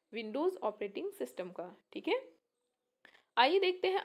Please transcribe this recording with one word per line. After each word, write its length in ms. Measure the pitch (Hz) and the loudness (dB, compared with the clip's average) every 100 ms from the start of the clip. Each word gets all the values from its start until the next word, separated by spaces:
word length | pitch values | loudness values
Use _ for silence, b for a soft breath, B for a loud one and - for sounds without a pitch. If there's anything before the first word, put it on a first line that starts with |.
| _ | _
Windows 440 | 214 220 226 339 370 | -10 -6 -2 -2 0
ऑपरेटिंग 520 | 220 208 202 202 370 | -4 -4 -6 -6 -8
सिस्टम 380 | - 247 - 185 | -6 -10 -8 -10
का, 200 | 185 175 - _ | -8 -14 -14 _
ठीक 140 | - - | -8 -2
है। 100 | 494 523 - _ _ _ _ _ _ B B B - | -2 -2 -18 _ _ _ _ _ _ B B B 4
आइए 220 | 262 381 | 6 6
देखते 280 | 381 359 381 | 2 2 0
हैं 140 | 381 | 0